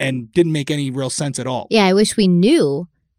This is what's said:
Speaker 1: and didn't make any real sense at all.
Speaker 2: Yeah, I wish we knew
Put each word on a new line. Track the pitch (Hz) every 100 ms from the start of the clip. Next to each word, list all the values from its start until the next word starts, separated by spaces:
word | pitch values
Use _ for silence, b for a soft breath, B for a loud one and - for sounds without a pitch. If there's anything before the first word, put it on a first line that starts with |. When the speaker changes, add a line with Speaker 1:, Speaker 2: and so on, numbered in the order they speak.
Speaker 1:
and | 135 127 113
didn't | 175 170
make | 156 135
any | 147 139
real | 131 131
sense | - 143 135
at | 123
all. | 123 -
Speaker 2:
Yeah, | 220
I | 190
wish | 190 214 -
we | 185
knew | 175 202 330 147 139 175 _ _